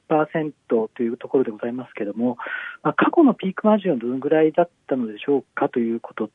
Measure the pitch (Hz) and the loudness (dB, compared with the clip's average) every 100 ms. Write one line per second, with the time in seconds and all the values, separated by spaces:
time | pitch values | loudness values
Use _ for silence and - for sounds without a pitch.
0 | - 156 151 165 156 - - 117 110 - | -2 0 0 -2 -4 -6 -2 0 0 -2
1 | 117 120 123 139 123 107 120 127 123 - | -4 -4 0 0 0 -4 -8 -8 -10 -8
2 | 101 104 123 123 - - - - 151 - | -8 -4 -4 -4 -8 -10 -12 -6 -4 0
3 | - 349 277 196 190 - 214 214 190 131 | 2 6 4 4 -2 0 2 2 2 -2
4 | 120 131 143 156 156 156 170 _ - 131 | -2 -4 0 4 4 2 0 _ -6 -4
5 | 113 104 - 139 - - 139 127 117 117 | -4 -6 -2 -2 -2 -4 -2 0 -2 -2
6 | - - 107 | -6 -8 -8